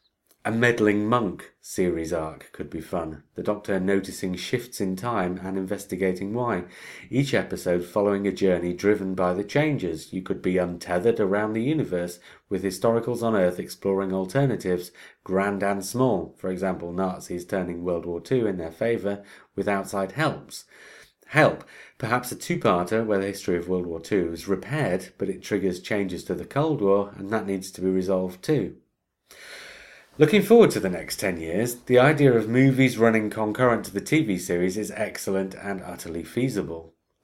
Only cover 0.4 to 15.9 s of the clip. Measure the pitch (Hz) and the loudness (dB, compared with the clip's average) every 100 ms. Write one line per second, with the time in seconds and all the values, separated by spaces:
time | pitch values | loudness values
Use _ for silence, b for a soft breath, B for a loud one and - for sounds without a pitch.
0.4 | - 113 120 117 104 104 107 123 101 - | -4 2 4 4 4 4 2 2 0 -6
1.4 | - _ - - 90 82 80 85 78 76 | -12 _ -10 -2 0 0 -2 -4 -4 -10
2.4 | - - 76 82 80 90 80 76 - - | -16 -14 -10 -10 -6 -6 -6 -10 -16 -10
3.4 | 95 104 - 95 92 98 92 - 92 87 | -4 -4 -2 -2 2 0 0 -6 -6 -6
4.4 | - 123 - - 98 92 120 113 90 92 | -4 -4 -4 -6 -4 -4 -4 -2 -2 -4
5.4 | 92 95 95 101 - 92 95 92 98 117 | -6 -4 -4 -6 -6 -2 0 0 -4 -2
6.4 | 120 95 87 B B B B 120 139 107 | -2 -4 -6 B B B B -2 2 2
7.4 | 92 87 90 87 87 107 101 101 101 92 | 0 -4 0 0 0 0 2 2 0 2
8.4 | 98 87 87 87 101 104 95 92 90 90 | 2 2 0 0 2 2 0 0 0 0
9.4 | 104 143 156 135 90 82 - 92 90 92 | -2 0 2 0 -2 -6 -8 -8 -6 -4
10.4 | 92 90 87 87 - 90 110 113 98 101 | 0 0 0 -4 -4 0 2 2 2 2
11.4 | 107 110 127 156 98 90 87 - B B | 0 -2 0 0 0 -2 -4 -8 B B
12.4 | B 95 95 92 120 117 117 117 117 107 | B -2 -2 0 2 2 0 -2 0 4
13.4 | 90 90 92 - 98 98 98 95 92 135 | 2 0 -8 -6 -2 0 0 -2 -2 0
14.4 | 139 107 95 90 - B B B - 95 | 0 0 -2 -4 -4 B B B -2 0
15.4 | 101 101 101 98 92 | 0 0 -2 -2 -4